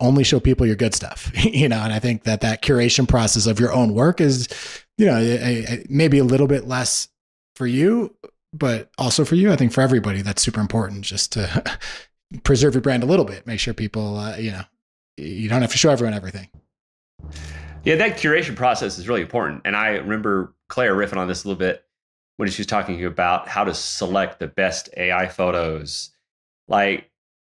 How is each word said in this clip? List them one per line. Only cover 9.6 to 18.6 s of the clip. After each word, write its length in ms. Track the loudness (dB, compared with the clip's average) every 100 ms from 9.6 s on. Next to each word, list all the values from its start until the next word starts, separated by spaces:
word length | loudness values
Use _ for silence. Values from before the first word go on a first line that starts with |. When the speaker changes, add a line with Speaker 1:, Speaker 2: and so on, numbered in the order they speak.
| 2
Speaker 1:
for 100 | 2
everybody, 400 | 4 4 2 -2
that's 180 | -4 -2
super 220 | -2 -2
important, 400 | -2 -2 -4 -8
just 300 | -8 -6 -4
to 460 | -4 -2 -4 -4 -8 -12 -16 -20
<laughs> 340 | _ _ -4
preserve 300 | 2 4 4
your 80 | 2
brand 220 | 0 0
a 40 | 2
little 200 | 2 2
bit, 200 | -4 -8
make 140 | -6
sure 140 | -4
people, 420 | -4 -6 -4 -6 -6
uh, 180 | -8 -6
you 160 | -6
know, 100 | -8 -12 _ _ _ _ -14
you 300 | -12 -8 -2
don't 140 | 0
have 100 | 0
to 60 | 2
show 120 | 4
everyone 220 | 4 0
everything. 380 | -4 -8 -12 -16 -20 _ _ _ _ _ -20 -18 -16 -14 -14 -16 -6
Speaker 2:
Yeah, 100 | 0
that 240 | 2 0 0
curation 360 | 0 0 -2
process 440 | -2